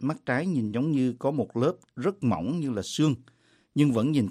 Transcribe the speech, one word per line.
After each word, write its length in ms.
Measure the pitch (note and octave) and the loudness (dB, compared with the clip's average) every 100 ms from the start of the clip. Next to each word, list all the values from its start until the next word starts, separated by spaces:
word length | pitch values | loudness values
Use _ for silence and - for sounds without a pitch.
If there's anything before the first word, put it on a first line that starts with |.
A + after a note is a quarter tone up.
mắt 140 | C3 D#3 - | -4 -4 -4
trái 200 | B2+ F#3 | -2 0
nhìn 260 | D3 G#2+ | -2 -2
giống 180 | A2+ D3+ | -2 0
như 240 | C#3+ B2+ A#2+ | 2 0 0
có 120 | C3+ | -2
một 160 | D3 G#2 A#2 | -2 -4 0
lớp 100 | C#3 F3+ _ - | -2 -2 _ -4
rất 180 | D3+ G3 | -4 0
mỏng 380 | B2+ E2 F#2 E3+ | 0 0 -2 -4
như 120 | C#3+ G#2 | -4 -4
là 60 | |
xương, 320 | F#2 - D#3 A#2+ - _ _ _ _ | -4 0 0 0 -6 _ _ _ _
nhưng 180 | C#3+ D3 | 2 2
vẫn 180 | A2+ B2+ | 4 2
nhìn 140 | D3 G2 | 2 0